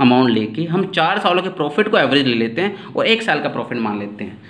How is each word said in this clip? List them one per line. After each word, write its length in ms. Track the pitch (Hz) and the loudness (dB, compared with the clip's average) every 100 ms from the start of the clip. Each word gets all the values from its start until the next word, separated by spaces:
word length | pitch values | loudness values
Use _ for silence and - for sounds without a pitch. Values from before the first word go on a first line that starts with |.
amount 280 | 127 123 127 | 4 6 4
लेके 340 | 110 107 - | 2 -2 -4
हम 240 | 170 185 185 | -2 -2 -2
चार 320 | 175 147 208 | 0 0 2
सालों 220 | 196 180 | 2 0
के 80 | 180 | -2
profit 380 | - 147 214 208 | -4 -2 0 2
को 100 | 196 | 2
average 300 | 135 139 127 | 4 2 2
ले 60 | |
लेते 280 | 117 113 117 | 0 0 -2
हैं 220 | 202 202 | -4 -6
और 220 | - - - | -8 -2 0
एक 160 | 220 | 2
साल 200 | - 147 | 0 -2
का 80 | 143 | -2
profit 280 | 123 113 117 | -6 -6 -4
मान 220 | 110 104 | -4 -4
लेते 240 | 101 - | -8 -10
हैं।" 180 | 98 - | -12 -14